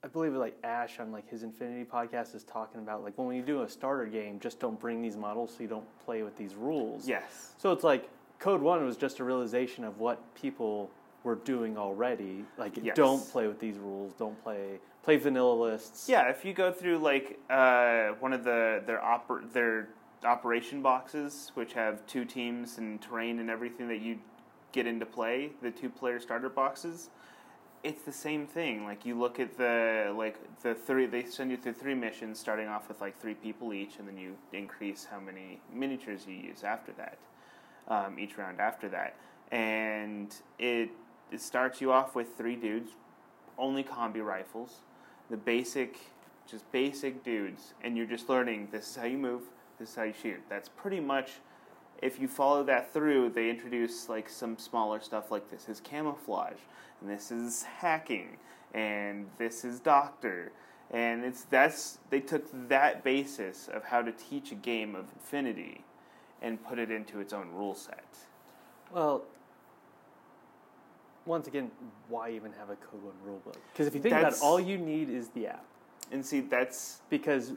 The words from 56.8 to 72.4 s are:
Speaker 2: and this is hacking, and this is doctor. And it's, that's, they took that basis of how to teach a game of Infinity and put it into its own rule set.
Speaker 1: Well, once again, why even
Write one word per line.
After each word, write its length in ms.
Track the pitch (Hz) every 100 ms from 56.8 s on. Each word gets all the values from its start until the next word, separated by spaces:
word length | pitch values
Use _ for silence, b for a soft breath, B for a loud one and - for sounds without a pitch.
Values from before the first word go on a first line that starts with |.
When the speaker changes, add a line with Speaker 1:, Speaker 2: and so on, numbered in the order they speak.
| B B
Speaker 2:
and 100 | 98
this 200 | 101 -
is 340 | 117 120 117
hacking, 760 | - - 175 156 160 110 85 - B B B
and 560 | 113 107 104 101 101 98 -
this 280 | 113 -
is 140 | 123 123
doctor. 720 | 160 143 143 - 117 90 87 - B B B
And 340 | 120 117 117
it's, 200 | 123 127
that's, 540 | - 131 147 - - - -
they 120 | 143
took 240 | 139 160 - 131 123
that 340 | 135 147 -
basis 640 | 135 135 139 - 95 92 -
of 160 | 107
how 160 | - 123
to 120 | 117
teach 400 | - - 143 139
a 20 |
game 400 | 104 120 117 107
of 160 | 95 101
Infinity 720 | - - 143 131 98 85 - - - B B B B
and 220 | 117 113
put 140 | - 120
it 120 | 110
into 300 | 110 107 104
its 120 | 98
own 180 | 104 90
rule 240 | 90 101
set. 320 | 92 - - - - - - B B B B -
Speaker 1:
Well, 320 | 175 151 139 - - - - - - - - - - - - - - - - - - - - -
once 200 | 165 139
again, 240 | 139 123 - 123 104 107
why 220 | 117 117
even 220 | 113